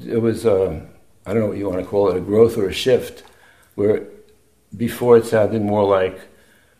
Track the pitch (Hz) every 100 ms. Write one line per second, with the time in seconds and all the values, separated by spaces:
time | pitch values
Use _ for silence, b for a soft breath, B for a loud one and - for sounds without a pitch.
0 | 117 113 113 110 117 95 92 78 - -
1 | _ _ 90 110 104 95 101 90 90 101
2 | 101 90 92 104 117 117 95 - 131 117
3 | - - - b b b b - 104 104
4 | - - - _ _ _ _ 104 117 -
5 | 123 117 110 110 101 113 104 104 101 95
6 | 92 - - b b b b